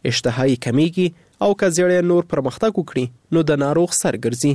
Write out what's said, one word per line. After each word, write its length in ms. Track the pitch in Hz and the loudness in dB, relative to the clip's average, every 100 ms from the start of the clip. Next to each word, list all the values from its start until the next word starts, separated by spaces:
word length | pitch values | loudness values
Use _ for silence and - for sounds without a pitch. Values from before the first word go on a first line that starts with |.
| - | -2
اشتها 360 | 117 127 117 135 | -2 -2 0 0
یې 60 | 123 120 | 0 0
کمیږي 420 | 123 165 170 180 - _ _ | 0 0 0 -2 -4 _ _
او 80 | 202 202 | -2 2
که 80 | 196 165 | 0 2
زیړی 300 | 180 180 175 | 2 2 2
نور 120 | 175 170 | 0 0
پرمختګ 400 | 143 131 - 220 208 | -4 -4 -2 -2 -2
وکړي، 300 | 160 135 123 - _ | -4 -4 -6 -10 _
نو 60 | 165 156 | 0 2
د 100 | 147 | 0
ناروغ 300 | 139 151 175 - | 2 2 0 0
سر 160 | 170 113 120 | -2 -2 -4
ګرځي 280 | 123 147 | 0 0